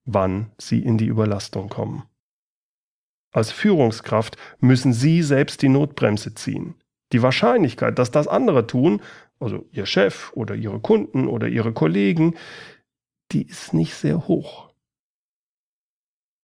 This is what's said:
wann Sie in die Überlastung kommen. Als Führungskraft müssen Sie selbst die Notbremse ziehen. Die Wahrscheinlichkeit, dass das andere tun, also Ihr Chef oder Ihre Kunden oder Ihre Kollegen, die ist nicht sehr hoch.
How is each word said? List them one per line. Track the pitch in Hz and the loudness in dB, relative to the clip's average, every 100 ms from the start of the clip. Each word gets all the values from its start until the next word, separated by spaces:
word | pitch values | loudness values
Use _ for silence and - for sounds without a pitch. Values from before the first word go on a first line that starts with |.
wann | - 101 95 95 107 - | -4 0 0 -2 -6 -12
Sie | - 117 | -4 -2
in | 120 110 | 0 0
die | 110 | 0
Überlastung | 113 107 101 - 101 98 | 0 0 -2 -6 -10 -8
kommen. | - 104 120 - _ _ _ _ _ _ _ _ _ _ _ _ | -8 -8 -10 -14 _ _ _ _ _ _ _ _ _ _ _ _
Als | 120 110 | -2 -2
Führungskraft | - 214 175 117 107 - 110 113 - - - | 0 2 4 2 0 -2 -2 -2 -8 -20 0
müssen | 127 127 135 | 4 4 4
Sie | 117 143 165 | 2 4 2
selbst | 151 135 143 - | 4 2 2 2
die | 139 | 2
Notbremse | 135 147 - 113 104 113 | 4 2 0 0 0 -4
ziehen. | 107 - 101 - - _ _ _ | -10 -8 -6 -8 -14 _ _ _
Die | 120 | 2
Wahrscheinlichkeit, | 123 131 233 247 143 - 117 113 | 2 2 2 2 2 0 -2 0
dass | 123 | 0
das | - - | 0 0
andere | 202 254 139 113 | 0 2 2 0
tun, | 127 151 208 - - _ _ | 2 2 0 -4 -20 _ _
also | 120 101 - | -8 -8 -8
Ihr | 120 98 | -8 -4
Chef | 180 196 - - | 2 0 0 -10
oder | - 110 110 | -8 -6 -6
Ihre | 110 110 | -6 -4
Kunden | - 214 - 131 131 | 0 0 0 -2 -2
oder | 117 117 | -2 -2
Ihre | 120 113 | 0 -2
Kollegen, | 113 160 185 196 165 160 165 - - - - _ _ _ _ - | 0 0 2 2 2 2 0 -8 -20 -20 -20 _ _ _ _ -6
die | 143 - | -6 -6
ist | - - | -10 -4
nicht | 160 160 | -2 -2
sehr | - 147 156 - | -2 -2 -2 0
hoch. | 160 - - - _ _ _ _ _ _ _ _ _ _ _ _ _ _ _ _ _ | -2 -4 -14 -20 _ _ _ _ _ _ _ _ _ _ _ _ _ _ _ _ _